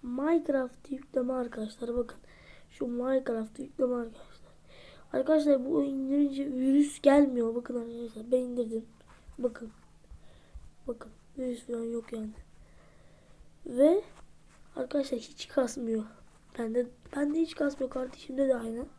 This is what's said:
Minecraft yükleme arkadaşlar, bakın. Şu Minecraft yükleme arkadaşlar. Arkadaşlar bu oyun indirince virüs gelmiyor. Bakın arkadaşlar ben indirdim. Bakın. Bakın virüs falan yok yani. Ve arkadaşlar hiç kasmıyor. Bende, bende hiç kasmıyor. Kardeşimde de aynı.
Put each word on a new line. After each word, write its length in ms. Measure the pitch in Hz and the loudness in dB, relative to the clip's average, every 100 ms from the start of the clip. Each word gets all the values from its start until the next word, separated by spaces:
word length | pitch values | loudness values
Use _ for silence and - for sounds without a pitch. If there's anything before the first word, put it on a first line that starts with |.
Minecraft 880 | 247 247 294 339 320 277 254 - - | -6 -2 2 2 2 0 0 -8 -10
yükleme 420 | 269 - 262 247 | -10 -4 -2 -2
arkadaşlar, 640 | 254 240 226 214 - 233 240 | -2 -4 -6 -8 -8 -4 -2
bakın. 220 | 233 - - - - - - | -4 -6 -20 -20 -20 -20 -20
Şu 160 | - 254 | -8 -4
Minecraft 720 | 240 247 269 262 226 220 - | -2 2 2 2 -4 -4 -8
yükleme 360 | 269 - 262 | -14 -2 0
arkadaşlar. 580 | 247 233 226 - - - - - - - - - | 0 -4 -12 -20 -20 -20 -20 -20 -20 -20 -20 -6
Arkadaşlar 520 | 262 262 311 294 277 | -2 4 4 6 4
bu 100 | 254 | 4
oyun 200 | 311 277 | 0 0
indirince 580 | 269 269 277 285 269 277 | -2 0 2 2 0 -4
virüs 480 | 254 262 277 294 - | 0 4 4 4 4
gelmiyor. 540 | 285 277 285 247 226 | 6 8 6 4 0
Bakın 260 | 233 240 240 | -2 -4 -6
arkadaşlar 520 | 233 233 233 220 226 | -6 -8 -10 -10 0
ben 80 | 254 | 0
indirdim. 460 | 247 247 226 226 226 - - - - - | 0 -4 -4 -4 -8 -20 -20 -20 -20 -4
Bakın. 340 | 247 220 220 - - - - - - - - - - - - | -4 -4 -16 -18 -20 -20 -20 -20 -20 -20 -20 -18 -18 -16 -8
Bakın 260 | 226 - - - - | -8 -10 -20 -18 -6
virüs 280 | 254 240 - | -4 -6 -6
falan 180 | 233 | -6
yok 280 | 233 233 226 | -4 -6 -6
yani. 180 | 226 220 220 - - - - - - - - - - - - - | -8 -8 -10 -18 -20 -20 -20 -20 -20 -20 -20 -20 -20 -20 -16 -8
Ve 360 | 247 294 370 415 - - - - - - - | 6 6 6 0 -18 -20 -20 -20 -20 -16 -8
arkadaşlar 440 | 254 294 269 247 | -4 -2 -2 -4
hiç 280 | - - - | -8 -14 -4
kasmıyor. 560 | - 240 269 233 220 220 - - - - - | 0 0 -2 -2 -2 -4 -14 -20 -20 -20 -8
Bende, 280 | 226 233 247 - - 277 | -2 0 -2 -6 -10 -2
bende 240 | 294 311 | 0 2
hiç 140 | 330 | 0
kasmıyor. 360 | - 285 277 262 | 0 -2 0 -4
Kardeşimde 580 | 262 254 - - 262 269 | -4 -6 -8 -10 0 4
de 80 | 247 | 4
aynı. 300 | 226 226 285 | 0 -8 -10